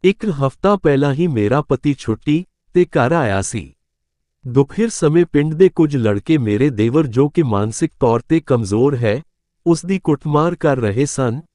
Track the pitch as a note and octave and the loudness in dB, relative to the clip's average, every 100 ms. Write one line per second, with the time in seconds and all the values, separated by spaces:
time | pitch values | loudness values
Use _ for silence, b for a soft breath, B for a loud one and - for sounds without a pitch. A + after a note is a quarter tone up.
0 | F3+ G3+ A3 C#3+ C#3 - F#3+ G3+ D#3+ C#3 | 2 0 -4 -2 -4 -2 -2 0 0 0
1 | C#3+ C3+ F3 B2 G#2 C3 D3 C3+ D3 C#3 | 0 0 -2 0 0 0 -2 -2 -2 -4
2 | - A2 - D3+ F#3 _ _ F3 F3 E3 | -4 -6 -2 -2 -4 _ _ 0 0 0
3 | B2 E3+ B2 G2 F#2+ A2+ C#2+ _ _ _ | 0 0 0 -2 -4 -8 -12 _ _ _
4 | _ _ _ _ C3 B2 C#3 - A3+ - | _ _ _ _ -4 0 0 0 -4 0
5 | D#3 D#3+ E3+ D3 D3+ D#3 F#3 - D#3 C#3+ | 0 2 2 0 -2 2 2 4 0 2
6 | A2+ G2+ - D#3 A2+ G#2 C#3+ A2+ A2+ C#3+ | 0 -2 0 0 0 0 0 0 0 2
7 | D3+ A2+ C#3+ - C#3+ G#2 G#2 A2+ D#3+ _ | 0 0 0 0 0 0 -2 -4 -6 _
8 | B2 A#2 - D#3+ - B2 G#2 G#2 C3+ C3+ | 0 0 0 -4 0 -2 0 0 0 0
9 | A#2 A2+ - _ _ _ E3+ E3 F3 F#3+ | -2 -4 -8 _ _ _ -2 -2 0 -4
10 | - D3 D3+ D3 E3 F3 D#3 C3+ A2 G2+ | -2 -2 0 0 0 0 -2 0 -2 -2
11 | C#3+ - B2+ B2 - | -2 -2 -4 -4 -12